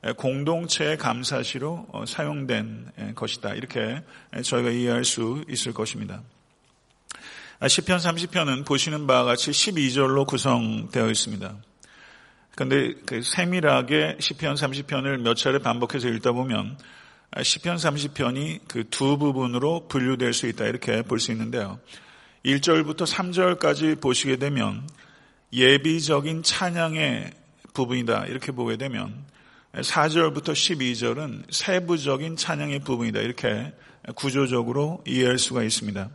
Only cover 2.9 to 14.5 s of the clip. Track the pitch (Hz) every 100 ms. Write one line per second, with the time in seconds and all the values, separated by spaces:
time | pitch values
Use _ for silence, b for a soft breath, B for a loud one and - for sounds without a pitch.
2.9 | - 107 - 113 - 101 104 - 123 110
3.9 | 143 - B B - 123 123 120 120 120
4.9 | 120 123 - 113 135 151 123 - 117 110
5.9 | - 104 95 - _ _ _ _ _ _
6.9 | _ _ B B B B B 135 - -
7.9 | 180 170 165 175 185 151 131 143 139 160
8.9 | 151 143 127 123 123 - 143 - 180 135
9.9 | 127 131 139 139 135 135 120 113 110 113
10.9 | 123 110 110 - 104 98 104 - _ B
11.9 | B B B B B B - 131 135 123
12.9 | 117 - 117 123 - 175 180 156 131 127
13.9 | 151 156 - - - 156